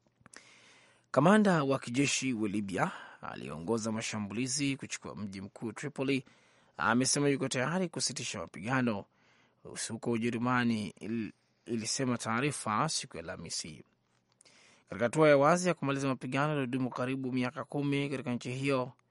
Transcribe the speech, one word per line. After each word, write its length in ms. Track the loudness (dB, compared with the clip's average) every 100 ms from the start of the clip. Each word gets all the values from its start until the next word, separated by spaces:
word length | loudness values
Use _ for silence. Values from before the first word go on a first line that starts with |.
| _ _ -20 -20 -20 -20 -20 -20 -20 _ _
Kamanda 520 | 4 8 8 6 4
wa 160 | 2 -2
kijeshi 540 | -2 2 2 2 -2
wa 140 | 0 0
Libya 420 | 0 0 0 0 -2 -16 -14
aliyeongoza 680 | -12 -10 -8 -6 -2 -2 -2
mashambulizi 880 | -4 -4 -4 -4 -4 -2 -2 -2 -2
kuchukua 380 | -6 -10 -10 -8
mji 260 | -8 -8
mkuu 300 | -12 -10 -8
Tripoli 540 | -8 -8 -4 0 0 -2 _ _ _ _ -2
amesema 520 | 2 4 4 2 2
yuko 180 | 2 0
tayari 420 | -2 0 0 -2
kusitisha 500 | -2 -4 -4 -6 -6
mapigano 640 | -8 -8 0 2 2 0 -6 _ _ _ _ _ -14 -8 -8
huko 220 | -4 -2
Ujerumani, 760 | 0 0 0 2 2 2 0 -4 -8
il-, 340 | -6 -4 -4 -8 _ _ -6
ilisema 520 | -4 -2 -2 -2 -2
taarifa 720 | -2 0 0 -2 -2 0 0
siku 280 | -2 -6 -10
ya 60 |
Alhamisi. 600 | -10 -10 -8 -8 -10 -14 -20 _ _ _ _ _ -20 -20 -20 -20 -10
Katika 160 | 0 2
hatua 240 | 6 8
ya 80 | 8
wazi 300 | 8 6 2
ya 60 |
kumaliza 340 | 0 0 0 0
mapigano 420 | -2 -2 0 0
yaliyodumu 400 | 0 0 -2 -2
karibu 420 | -2 -4 -2 -2
miaka 320 | -2 -2 -4
kumi 460 | -6 -2 0 0 -2
katika 240 | -4 -4
nchi 180 | -4 -4
hiyo, 400 | -4 0 0 -2 -8 _